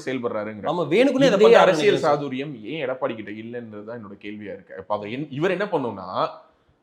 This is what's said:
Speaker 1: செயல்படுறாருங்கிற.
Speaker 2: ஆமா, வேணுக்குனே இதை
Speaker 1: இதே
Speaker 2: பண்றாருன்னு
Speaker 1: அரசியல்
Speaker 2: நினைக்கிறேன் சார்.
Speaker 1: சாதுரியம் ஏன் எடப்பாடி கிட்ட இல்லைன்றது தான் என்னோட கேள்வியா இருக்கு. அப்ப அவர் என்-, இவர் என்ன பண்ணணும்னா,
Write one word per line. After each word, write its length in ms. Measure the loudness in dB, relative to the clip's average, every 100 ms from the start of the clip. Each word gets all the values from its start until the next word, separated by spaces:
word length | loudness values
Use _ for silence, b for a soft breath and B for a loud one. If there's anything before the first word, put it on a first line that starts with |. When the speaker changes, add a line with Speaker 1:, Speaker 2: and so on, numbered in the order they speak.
Speaker 1:
செயல்படுறாருங்கிற. 640 | -4 -4 -4 -4 -6 -6 -4
Speaker 2:
ஆமா, 200 | -4 0
வேணுக்குனே 240 | 2 4
இதை 180 | 4 4
Speaker 1:
இதே 140 | 6 8
Speaker 2:
பண்றாருன்னு 60 |
Speaker 1:
அரசியல் 420 | 8 8 6 4
Speaker 2:
நினைக்கிறேன் 20 | 4
சார். 220 | 2 0
Speaker 1:
சாதுரியம் 440 | 0 -6 -8 -10
ஏன் 260 | -10 -6 -4
எடப்பாடி 260 | -4 -4
கிட்ட 160 | -6 -10
இல்லைன்றது 540 | -12 -12 -12 -12 -14
தான் 200 | -14 -14
என்னோட 180 | -14 -16
கேள்வியா 300 | -14 -12 -12
இருக்கு. 220 | -14 -14 -16
அப்ப 160 | -6
அவர் 140 | -6 -4
என்-, 200 | -8 -8
இவர் 200 | -2 -2
என்ன 140 | 0
பண்ணணும்னா, 640 | -2 -2 -4 -6 -8 -4 -4 -4 -20 _ _ _